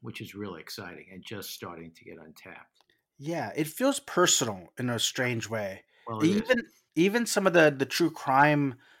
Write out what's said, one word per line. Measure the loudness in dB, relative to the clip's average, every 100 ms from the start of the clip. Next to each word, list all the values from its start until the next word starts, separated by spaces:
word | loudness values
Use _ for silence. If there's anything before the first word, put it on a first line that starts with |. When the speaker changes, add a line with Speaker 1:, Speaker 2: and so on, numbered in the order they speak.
Speaker 1:
which | -16 -14
is | -14
really | -12 -12 -12
exciting | -14 -14 -14 -18 -18
and | -18
just | -14 -12 -12
starting | -12 -14 -14 -16
to | -20
get | -20 -20
untapped. | -20 -20 -20 -20 -20 _ _ _ _ _
Speaker 2:
Yeah, | -8 -6 -6
it | -4 -6
feels | -2 -2 -2
personal | -4 2 4 4 0 -6 -12 -6
in | -4
a | -2
strange | -2 -2 -2 -2 -4
way. | -6 -6 -10 _ _
Speaker 1:
Well, | -10 0
it | 2
is. | 2
Speaker 2:
Even, | 2 -2 -2 _ _ 2
even | 2 2 0
some | 2 4
of |
the, | 6 6 4
the | -2
true | 0 0
crime | 0 2 6 6 6 2 -4 _ _